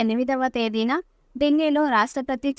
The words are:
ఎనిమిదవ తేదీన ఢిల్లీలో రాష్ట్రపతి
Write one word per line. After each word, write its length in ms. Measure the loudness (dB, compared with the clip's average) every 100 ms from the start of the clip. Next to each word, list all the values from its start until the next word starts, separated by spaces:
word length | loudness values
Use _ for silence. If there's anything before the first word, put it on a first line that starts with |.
ఎనిమిదవ 440 | 0 0 0 0 -2
తేదీన 440 | -2 -2 -2 -2 -2 -6 _ _ -2
ఢిల్లీలో 460 | 2 2 2 2 2
రాష్ట్రపతి 640 | 2 0 -2 -4 -4 -4